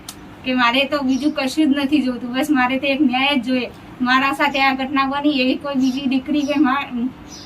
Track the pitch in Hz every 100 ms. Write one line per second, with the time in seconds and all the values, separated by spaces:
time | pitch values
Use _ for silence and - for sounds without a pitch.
0 | - - - - 262 254 240 254 277 294
1 | 262 262 294 - 262 311 311 285 277 294
2 | 247 240 247 247 294 269 247 262 277 269
3 | 302 247 277 285 233 254 240 - - -
4 | 247 262 285 302 294 277 269 262 262 285
5 | 269 277 294 269 254 - 285 277 262 254
6 | 277 262 277 302 277 294 285 269 269 247
7 | 254 - - -